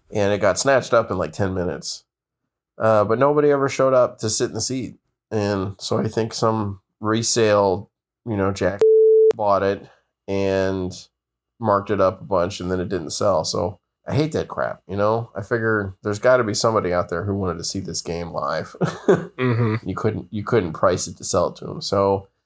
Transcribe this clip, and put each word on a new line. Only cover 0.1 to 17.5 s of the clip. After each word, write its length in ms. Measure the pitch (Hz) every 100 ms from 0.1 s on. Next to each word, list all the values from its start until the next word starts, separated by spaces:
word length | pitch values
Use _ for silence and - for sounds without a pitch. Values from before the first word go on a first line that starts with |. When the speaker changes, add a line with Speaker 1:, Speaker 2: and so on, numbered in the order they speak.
Speaker 1:
and 200 | - 101
it 60 | 101
got 180 | 101 90
snatched 360 | 135 139 -
up 180 | 120 110
in, 60 | 92
like, 160 | 78
ten 200 | - 98
minutes. 520 | 92 90 73 - - _ _ _ _ _ _ _ _
Uh, 260 | 110 107
but 160 | 101 113
nobody 320 | 139 147 147
ever 160 | 143 135
showed 240 | - 131
up 240 | 131 123 -
to 100 | 127
sit 180 | 110 123
in 40 |
the 80 | 107
seat. 340 | 107 131 110 - _ _ _
And 460 | 110 101 101 95 98
so 180 | - 107
I 80 | 107
think 260 | 107 110
some 460 | - 113 110 104 98 _ _
resale, 920 | 107 110 113 - 110 104 101 92 107 _ _ _ -
you 120 | 107
know, 140 | 98
jack 260 | 95 95 101 - - - - - -
bought 280 | 104 98
it 240 | 98 98 - _ _ _ -
and 680 | 98 98 95 95 95 92 92 - _ _ _ _ _
marked 300 | 113 101 98
it 100 | 101
up 220 | 95 95
a 20 |
bunch, 360 | - 95 87 101
and 120 | 90
then 80 | 92
it 80 | 87
didn't 200 | 98 76
sell. 320 | - 104 85
So 360 | - 101 90 98 _ _ -
I 60 | 113
hate 160 | 151
that 140 | 160 -
crap, 340 | - 62 - _
you 80 | 95
know? 360 | 104 113 117 -
I 60 |
figure 540 | 101 120 113 110 98 98
there's 160 | 104 104
gotta 260 | 127 127 113
be 80 |
somebody 400 | 104 117 110 92
out 160 | 90 87
there 160 | 85 101
who 100 | 101
wanted 220 | 92